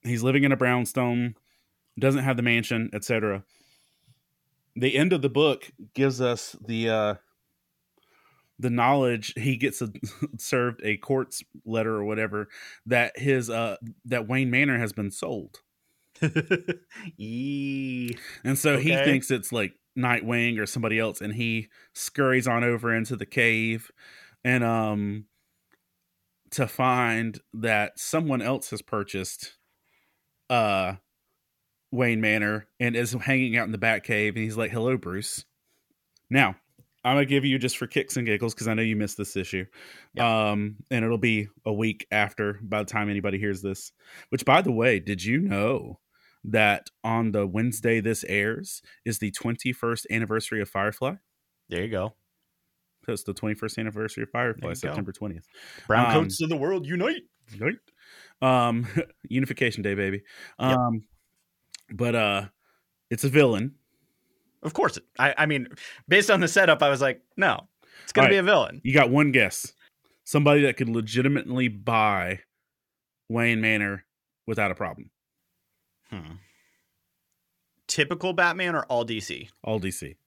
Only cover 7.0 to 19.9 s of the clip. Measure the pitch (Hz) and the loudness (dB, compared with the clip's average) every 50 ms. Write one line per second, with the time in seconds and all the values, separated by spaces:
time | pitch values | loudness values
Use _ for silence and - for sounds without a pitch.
7 | 107 104 104 98 _ _ _ _ _ _ _ _ _ _ _ _ _ _ _ _ | 2 0 -2 -4 _ _ _ _ _ _ _ _ _ _ _ _ _ _ _ _
8 | _ _ _ _ _ _ _ _ _ _ _ _ 113 123 117 120 120 123 139 143 | _ _ _ _ _ _ _ _ _ _ _ _ -2 0 2 4 4 6 6 6
9 | 135 127 120 113 107 - - - 110 135 131 117 139 135 - - 123 110 101 - | 4 2 2 0 -4 -8 -8 -4 -2 -2 0 0 0 -2 -2 -2 -8 -8 -8 -8
10 | - 98 - - - - - 110 - - - 127 123 123 113 - - 107 107 104 | -12 -12 -8 -8 -8 -8 -8 -10 -6 -2 0 0 0 0 -2 -4 -4 -4 -4 -4
11 | - - 139 135 127 - - - - _ _ - _ 113 110 113 110 113 110 107 | -2 -2 -2 -2 -2 -4 -8 -14 -14 _ _ -18 _ -4 -2 -2 0 0 -2 -2
12 | 101 104 107 107 110 107 98 107 104 - - - - - - - _ 113 123 123 | -2 -2 -2 -2 -2 -2 -2 -6 -8 -8 -12 -20 -20 -20 -20 -18 _ 0 2 2
13 | 120 117 - - 131 143 135 131 120 110 117 113 117 113 98 - 117 113 113 _ | 2 0 -2 -4 0 0 2 2 0 -2 -2 -2 -2 -2 -4 -6 -10 -16 -18 _
14 | _ 120 123 123 110 104 127 131 135 127 120 127 143 143 131 120 120 107 - - | _ -4 -4 -4 -2 -2 0 0 0 2 2 2 2 4 2 0 -2 -2 -4 -4
15 | 104 101 - - - 165 127 104 76 - _ - _ _ _ _ _ _ _ _ | -6 -6 -6 -6 -8 -6 -6 -8 -8 -12 _ -20 _ _ _ _ _ _ _ _
16 | _ _ _ - - 151 - 160 156 - 196 175 - - 175 - _ _ - - | _ _ _ -2 -2 0 0 -2 0 0 -2 -2 -2 -6 -8 -8 _ _ -20 -16
17 | 220 180 - - 101 110 113 120 131 139 143 139 139 139 139 135 135 131 127 127 | -16 -16 -14 -12 -12 -10 -8 -6 -6 -4 -4 -4 -4 -4 -6 -6 -6 -6 -6 -6
18 | 123 123 123 - - - - - - 127 135 139 - 156 143 131 131 151 135 135 | -6 -6 -8 -10 -12 -18 -18 -8 -4 -2 -2 0 2 2 2 2 2 2 2 4
19 | 139 147 139 135 131 - 135 123 - - - 117 101 95 - _ _ _ | 4 4 4 2 2 0 -2 -2 -2 -4 -2 -2 -2 -2 -6 _ _ _